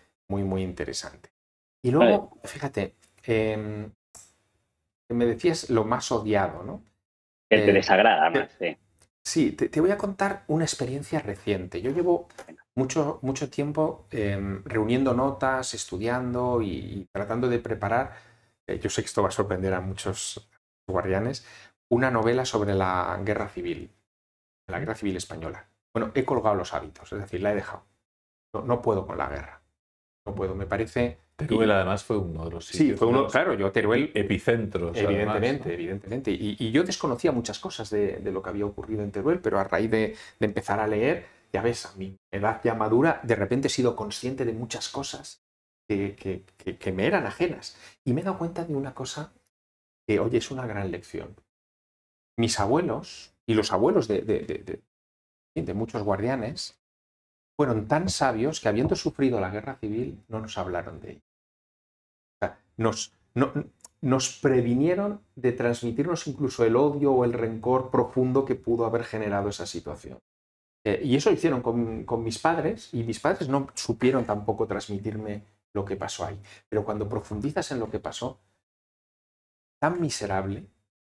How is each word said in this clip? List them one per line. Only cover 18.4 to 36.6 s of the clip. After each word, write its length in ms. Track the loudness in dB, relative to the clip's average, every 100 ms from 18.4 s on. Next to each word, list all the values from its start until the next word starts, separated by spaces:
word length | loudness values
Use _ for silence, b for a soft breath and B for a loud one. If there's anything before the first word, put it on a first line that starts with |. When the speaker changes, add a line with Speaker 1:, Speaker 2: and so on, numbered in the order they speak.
| b _ -8
Speaker 1:
eh, 100 | -4
yo 100 | -2
sé 120 | -2
que 60 | 0
esto 140 | 0
va 80 | 2
a 20 |
sorprender 420 | 0 -2 0 0
a 80 | -2
muchos 680 | -4 -6 -6 -6 -8 -10 -16 _ _ _ -4
guardianes, 560 | -2 0 0 0 -4 B B B _ _
una 200 | 4 4
novela 340 | 4 4 2 2
sobre 280 | 0 2
la 460 | 2 2 0 0 -2
guerra 260 | -2 -2 -4
civil, 420 | -6 -6 -6 -10 _ _ _ _ _ _ _ -8
la 100 | -6
guerra 160 | -4 -4
civil 220 | -2 -4
española. 500 | -6 -8 -10 -10 -18 _ _
Bueno, 180 | -4 0 0
he 80 | 0
colgado 300 | 2 2 0
los 180 | -2
hábitos, 380 | -6 -8 -14 -12
es 80 | -10
decir, 220 | -6 -2
la 100 | 0
he 40 | 0
dejado. 280 | -4 -12 _ _ _ _ _ _ _
No, 80 | -6
no 200 | 0 0
puedo 240 | 2 0 -2
con 100 | -4
la 100 | -4
guerra. 340 | -6 -10 -18 _ _ _ _ _ _ -10
No 100 | -4
puedo, 200 | -4 -4
me 100 | -2
parece 540 | -2 0 0 0 -2 _ -8
Speaker 3:
Teruel, 320 | 0 4 6
Speaker 1:
y 20 |
Speaker 3:
además, 320 | 6 4 0
fue 140 | 0 -2
uno 280 | -2 -4 -6
de 60 |
los 140 | -8 -6
Speaker 1:
Sí, 120 | 2
Speaker 3:
sitios, 200 | 4 6
Speaker 1:
fue 80 | 6
uno, 120 | 6
Speaker 3:
uno 20 |
de 40 | 4
los 60 |
Speaker 1:
claro, 220 | 2 2
yo, 180 | 2 2
Teruel, 400 | 2 4 4 2 0
Speaker 3:
epicentros, 800 | 0 2 2 2 0 -2 -2 0
además, 140 | 2
Speaker 1:
evidentemente, 540 | 2 2 2 0 0 -4
Speaker 3:
¿no? 40 | -4
Speaker 1:
evidentemente. 560 | -4 -6 -6 -4 -2
Y, 240 | -2 -2
y 120 | -4